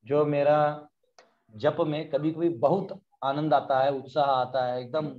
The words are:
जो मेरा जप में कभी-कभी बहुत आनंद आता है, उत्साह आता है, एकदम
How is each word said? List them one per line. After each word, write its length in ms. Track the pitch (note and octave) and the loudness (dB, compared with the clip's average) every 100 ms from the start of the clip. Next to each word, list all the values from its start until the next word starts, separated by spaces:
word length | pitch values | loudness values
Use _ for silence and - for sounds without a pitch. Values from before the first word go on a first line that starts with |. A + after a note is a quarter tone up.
जो 200 | - D3 | 0 0
मेरा 600 | D3+ D3 C#3+ D3+ D3 D3+ - _ _ - _ _ _ | 2 2 4 4 2 -2 -14 _ _ -20 _ _ _
जप 220 | A2 C#3 D3 | -2 -2 0
में 300 | D#3 D3+ D#3 | -2 -2 -2
कभी-कभी 400 | C3+ D#3 D#3+ E3+ | -2 -2 0 -2
बहुत 520 | A#2 D3 F#3+ C3 - _ _ | 2 2 2 -2 -12 _ _
आनंद 300 | C3+ C#3+ D#3 | -4 -2 2
आता 260 | C#3+ C3 C3 | 0 2 2
है, 120 | C#3 | 2
उत्साह 340 | C#3 B2+ D#3 | -2 -4 0
आता 400 | C#3 C3 B2+ C3 | 2 2 0 -2
है, 160 | B2+ B2 | -2 -4
एकदम 360 | B2 D3+ D3+ | -4 -6 -6